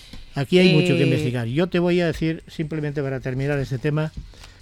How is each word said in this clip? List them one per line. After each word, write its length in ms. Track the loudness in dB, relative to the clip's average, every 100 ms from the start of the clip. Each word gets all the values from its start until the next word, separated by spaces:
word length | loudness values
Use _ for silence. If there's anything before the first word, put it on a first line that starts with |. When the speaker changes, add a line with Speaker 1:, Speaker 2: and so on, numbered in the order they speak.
| -20 -18 -8 -6
Speaker 1:
Aquí 240 | 2 4
hay 140 | 6
mucho 200 | 6 4
que 100 | 2
Speaker 2:
Eh, 40 | 2
Speaker 1:
investigar. 400 | 2 0 -2 -2
Yo 200 | 0 0
te 120 | 2
voy 220 | 2 2
a 60 | 0
decir, 360 | 0 -2 -4 -8
simplemente 540 | -8 -6 -4 -4 -4
para 200 | -4 -4
terminar 380 | -4 -4 -2 -2
este 180 | -2 -2
tema, 340 | 0 0 -2 -6 -16 -18 -20 -20